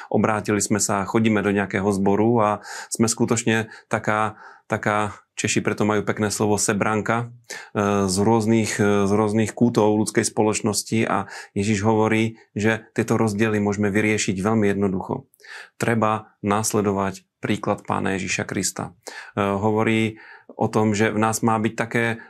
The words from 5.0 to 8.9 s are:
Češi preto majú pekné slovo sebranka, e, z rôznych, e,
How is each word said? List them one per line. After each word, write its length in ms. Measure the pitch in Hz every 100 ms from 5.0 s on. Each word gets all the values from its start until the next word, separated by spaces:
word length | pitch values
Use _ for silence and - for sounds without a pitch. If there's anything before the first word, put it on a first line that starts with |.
| 104 - _ -
Češi 240 | 110 110
preto 240 | 98 104
majú 240 | 107 107 98
pekné 240 | 104 107
slovo 240 | - 107 104
sebranka, 720 | - 104 107 107 98 117 120 - - - - 110
e, 320 | 101 101 98
z 80 | 92
rôznych, 560 | 104 117 110 113 110 -
e, 240 | 104